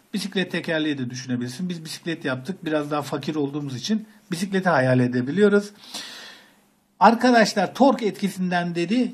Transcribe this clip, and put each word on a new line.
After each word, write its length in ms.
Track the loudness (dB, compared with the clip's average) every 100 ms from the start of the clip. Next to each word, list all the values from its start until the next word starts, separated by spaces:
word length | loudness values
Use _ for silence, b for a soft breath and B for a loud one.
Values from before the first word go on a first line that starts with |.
| B
Bisiklet 380 | -6 -4 -4 -4
tekerleği 460 | -4 -4 -2 -2 -2
de 120 | -6
düşünebilirsin. 580 | -8 -6 -6 -6 -6 -8
Biz 160 | -8
bisiklet 400 | -10 -12 -8 -6
yaptık. 400 | -4 -6 -6 -8
Biraz 260 | -4 -4 -2
daha 120 | -4
fakir 320 | -4 -6 -4
olduğumuz 420 | -4 -4 -4 -8 -8
için 300 | -2 -4 -4 B -10
bisikleti 380 | -6 -4 0 2
hayal 320 | 4 4 4
edebiliyoruz. 720 | 4 0 0 4 4 4 0 -10 B B B B B B B B B _ _ 4
Arkadaşlar 760 | 6 6 4 6 4 2 0
tork 280 | 4 4 4
etkisinden 720 | 0 -2 -4 -2 -2 -2 -2
dedi. 380 | -2 0 0 -2